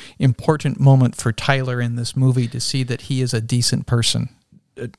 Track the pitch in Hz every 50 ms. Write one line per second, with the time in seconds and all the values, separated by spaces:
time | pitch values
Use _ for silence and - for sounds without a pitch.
0 | - - - - - 131 120 - - - 156 147 - 143 - - 135 139 135 131
1 | 131 117 - - - 120 113 - - - 135 135 131 127 123 123 120 117 120 120
2 | 117 - - 135 131 131 127 131 120 113 - 120 - - - 135 127 120 120 -
3 | - - 135 131 131 120 123 113 110 113 127 123 117 - - - - - 123 117
4 | 113 - - 117 120 123 - _ _ _ _ - _ _ _ - - 202 -